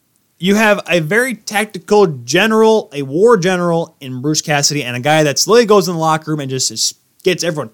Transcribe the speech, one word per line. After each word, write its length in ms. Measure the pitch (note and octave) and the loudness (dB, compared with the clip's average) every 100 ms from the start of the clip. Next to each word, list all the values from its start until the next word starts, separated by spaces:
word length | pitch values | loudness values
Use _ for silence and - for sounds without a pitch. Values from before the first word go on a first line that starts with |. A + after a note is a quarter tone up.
| _ _ _ - | _ _ _ -6
you 180 | F3 G#3 | -2 2
have 260 | A3 G3+ - | 2 0 0
a 100 | E3+ | -2
very 360 | D3+ G#3 C4 A#3+ | 0 -2 -2 -4
tactical 720 | - G#3 G#3+ F#3+ - G#3 G3 | -6 -6 -6 -8 0 2 2
general, 840 | C3+ A#2+ F3 A3 A3 A3 A3 - | 0 -4 0 2 2 4 2 -2
a 100 | C#3+ | -8
war 340 | C3+ D3+ A3 A#3 | -6 2 4 4
general 580 | E3+ F3+ F3 E3 E3+ - | 2 0 0 -2 -4 -12
in 200 | C3+ B2+ | -12 -8
Bruce 200 | C#3 D3+ | -4 -4
Cassidy, 420 | - D3 C#3+ D3 | -2 -2 0 -2
and 140 | B2 B2 | -4 -4
a 20 | |
guy 240 | B2+ D#3 | 2 2
that 160 | D3+ C3+ | 2 0
slowly 260 | - A3+ A3+ | 2 4 4
goes 220 | G#3 F3 | 4 2
in 60 | |
the 60 | E3+ | -2
locker 300 | D#3+ D#3 D#3 | 0 -2 -2
room 100 | D#3 | -6
and 80 | C3+ | -6
just 200 | C3 - | -6 -6
is, 240 | A#2 - - _ _ | -4 -6 -8 _ _
gets 200 | F3+ F3 | -2 -2
everyone 260 | D#3+ D3+ A#2 | -2 -6 -8